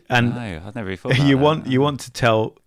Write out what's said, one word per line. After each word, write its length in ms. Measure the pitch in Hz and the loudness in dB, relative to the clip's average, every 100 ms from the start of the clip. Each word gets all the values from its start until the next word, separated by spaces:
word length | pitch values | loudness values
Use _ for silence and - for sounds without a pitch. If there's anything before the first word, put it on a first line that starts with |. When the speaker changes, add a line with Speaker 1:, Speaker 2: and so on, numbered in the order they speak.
| - | 0
Speaker 1:
and 240 | 120 120 | 2 2
Speaker 2:
No, 280 | 120 113 80 95 | 0 -6 -10 -12
I've 100 | 117 | -10
never 100 | 95 | -8
really 100 | 92 | -6
thought 220 | 127 123 | 0 2
Speaker 1:
<laughs> 20 | |
you 160 | 143 135 | 4 4
Speaker 2:
about 80 | |
Speaker 1:
want, 200 | 147 156 - | 2 0 -2
Speaker 2:
that. 60 | |
Speaker 1:
you 100 | 131 | 0
want 180 | 143 135 | 0 -2
to 120 | - | -10
tell 440 | - 120 110 110 - | -2 2 2 0 -6